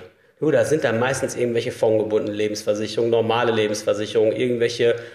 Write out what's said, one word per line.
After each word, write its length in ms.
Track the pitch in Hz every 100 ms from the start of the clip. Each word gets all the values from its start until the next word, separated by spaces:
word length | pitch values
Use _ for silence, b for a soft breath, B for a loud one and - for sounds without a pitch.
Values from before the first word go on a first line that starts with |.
| - b b _
du, 120 | 151
da 160 | 131 113
sind 180 | 156
dann 140 | 135 110
meistens 360 | 123 135 127
irgendwelche 380 | - 120 117 123
fondgebundene 640 | - 117 110 107 107 104 104
Lebensversicherungen, 760 | 107 107 - 104 107 - 117
normale 420 | 117 113 117 117
Lebensversicherungen, 840 | 110 107 104 - 104 107 117 110 123
irgendwelche 600 | 127 120 117 - 120 113 B